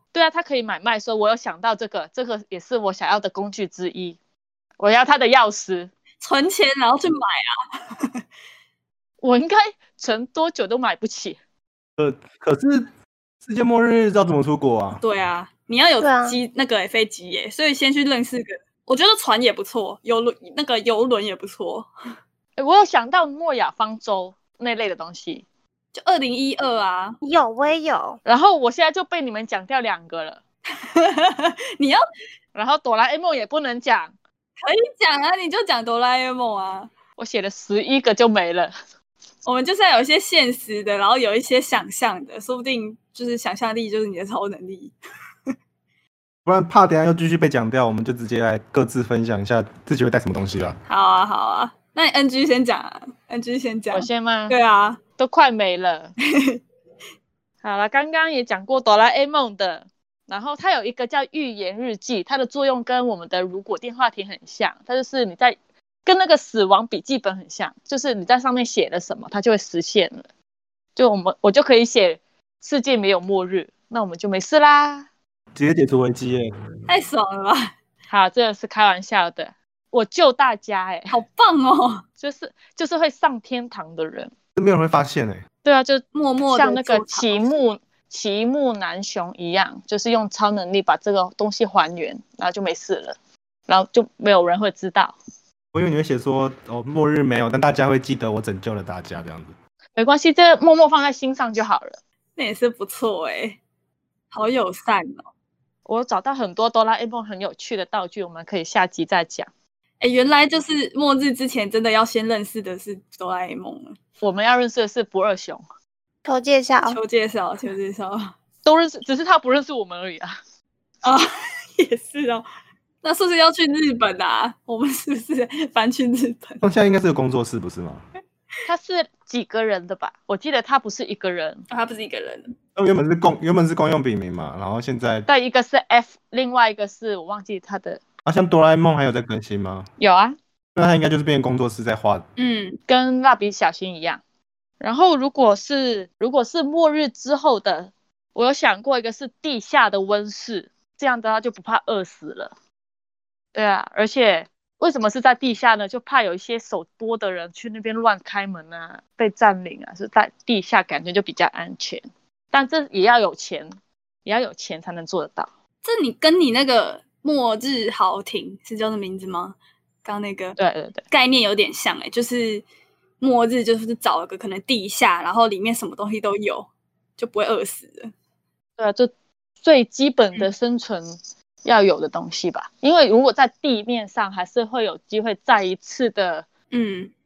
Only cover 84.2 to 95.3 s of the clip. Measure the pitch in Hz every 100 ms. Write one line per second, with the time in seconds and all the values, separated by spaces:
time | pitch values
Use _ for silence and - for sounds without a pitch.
84.2 | - _ _ 190 196 165 160 151 139 143
85.2 | 110 92 - _ 294 269 262 269 - 302
86.2 | 277 262 277 277 262 254 247 214 208 -
87.2 | 233 208 240 302 240 - _ _ _ -
88.2 | 214 202 233 285 262 208 170 185 202 196
89.2 | 175 - 170 190 - - - 208 233 226
90.2 | 208 - 208 208 180 196 175 156 208 196
91.2 | 185 - 208 202 208 196 160 175 147 -
92.2 | - - 180 202 185 175 - 185 - -
93.2 | _ _ _ _ - 190 190 240 - -
94.2 | 202 190 175 185 208 - 185 196 - -
95.2 | -